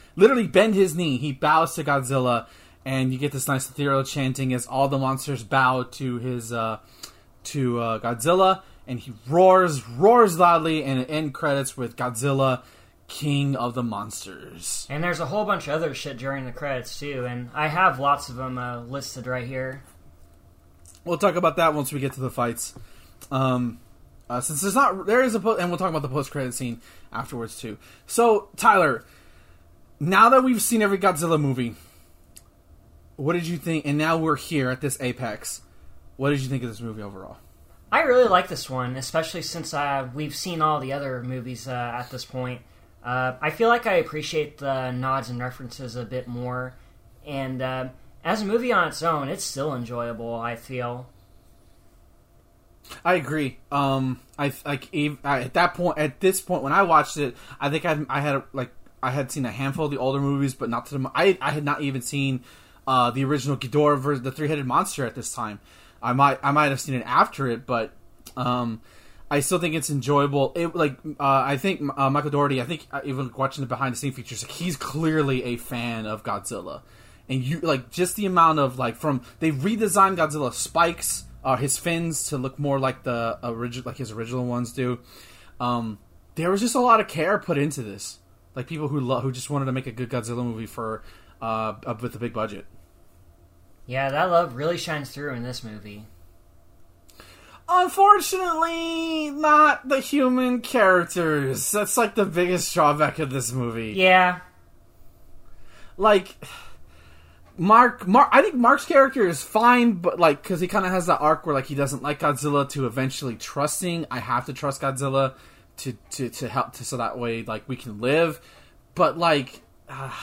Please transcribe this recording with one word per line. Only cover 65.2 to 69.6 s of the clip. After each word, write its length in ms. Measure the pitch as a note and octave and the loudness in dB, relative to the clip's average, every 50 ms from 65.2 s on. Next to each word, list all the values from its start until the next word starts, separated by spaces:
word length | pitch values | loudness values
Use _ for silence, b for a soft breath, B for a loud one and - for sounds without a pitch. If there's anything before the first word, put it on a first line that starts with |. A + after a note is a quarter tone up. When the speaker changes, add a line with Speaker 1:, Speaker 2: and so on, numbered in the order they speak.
| A#2 - - | -10 -10 -8
Speaker 1:
time. 280 | - A#2 G#2+ G#2 G2+ b b b b b b b b | -6 -8 -8 -8 -12 b b b b b b b b
I 100 | - A#2 B2 | -2 0 4
might, 260 | C3 C#3 C#3+ C3 - - | 6 6 6 4 2 0
I 80 | C#3 | 2
might 180 | C#3+ D3+ D3+ C#3+ | 4 4 4 4
have 120 | C#3 C3 | 2 -2
seen 140 | - D3+ C3+ | -4 -4 -6
it 80 | B2 A2+ | -6 -4
after 420 | - B2 D3+ G3 - - - C#3 B2+ | 0 2 2 2 2 0 -4 -2 -2
it, 180 | A#2 A#2 - | -2 -4 -4
but, 280 | - B2+ A#2 A2 - - - - - - - - - - | -2 -2 -2 -2 -4 -8 -16 -20 -20 -20 -20 -20 -14 -8
um, 460 | C3 B2 B2 B2 B2 A#2+ A#2 A2 A2 b b b b b b b b b - | -4 -2 0 0 0 -2 -4 -6 -8 b b b b b b b b b -2
I 100 | D3 D3 | -2 0
still 180 | C#3 - F#3 | 0 0 0
think 160 | F3 | 0